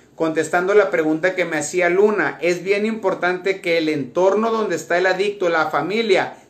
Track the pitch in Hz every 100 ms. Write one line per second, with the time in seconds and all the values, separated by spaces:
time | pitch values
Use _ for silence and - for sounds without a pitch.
0 | _ - 160 160 151 180 185 208 190 175
1 | 156 156 180 - 170 156 147 180 175 185
2 | 214 202 143 - 165 170 180 202 214 220
3 | 190 165 175 180 190 190 175 165 156 151
4 | 131 175 185 202 226 226 208 160 - 175
5 | 185 180 202 202 175 165 147 147 160 220
6 | 220 175 127 - -